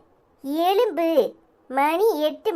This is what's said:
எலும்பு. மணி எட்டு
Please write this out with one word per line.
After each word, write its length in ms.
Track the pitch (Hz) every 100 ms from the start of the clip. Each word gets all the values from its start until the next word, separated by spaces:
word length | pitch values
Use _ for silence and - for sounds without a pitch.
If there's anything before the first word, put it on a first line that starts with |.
| _ _ _ _ 269 311 359
எலும்பு. 400 | 403 466 320 330 302 202 - _ _ -
மணி 380 | 262 294 339 440 302 302
எட்டு 200 | 294 427